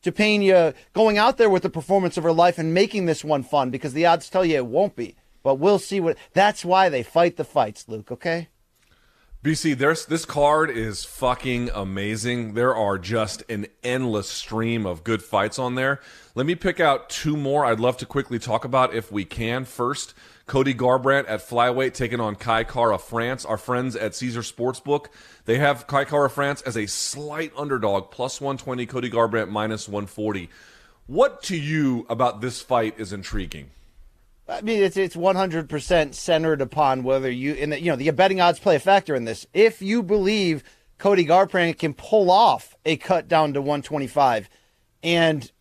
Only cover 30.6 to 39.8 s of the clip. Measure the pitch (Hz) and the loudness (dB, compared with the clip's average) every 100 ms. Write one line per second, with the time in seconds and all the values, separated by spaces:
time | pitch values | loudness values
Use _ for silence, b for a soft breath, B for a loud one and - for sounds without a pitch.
30.6 | b b b b - 147 277 - - 175 | b b b b -10 0 0 0 -8 -6
31.6 | 147 156 143 123 - 113 123 107 123 117 | -4 0 0 0 -4 -2 -2 -2 -8 -8
32.6 | - 123 110 - 104 98 92 107 90 80 | -2 0 0 -4 -12 -10 -6 -6 -6 -10
33.6 | 67 - _ _ - _ _ _ - - | -16 -20 _ _ -20 _ _ _ -12 -8
34.6 | 208 220 190 190 190 175 175 185 190 160 | -4 0 0 0 -4 0 0 0 0 -2
35.6 | 147 151 - 175 151 127 - 165 160 151 | -4 -8 2 2 2 -4 0 0 2 0
36.6 | 131 151 147 131 127 135 131 123 135 143 | -2 0 2 2 0 0 0 -4 -4 0
37.6 | 147 147 170 139 143 151 190 190 175 170 | 0 0 -2 0 0 4 4 6 4 4
38.6 | - 156 190 196 185 139 113 110 - 175 | 2 2 6 4 4 -4 -4 -8 -6 4
39.6 | 220 220 | 4 4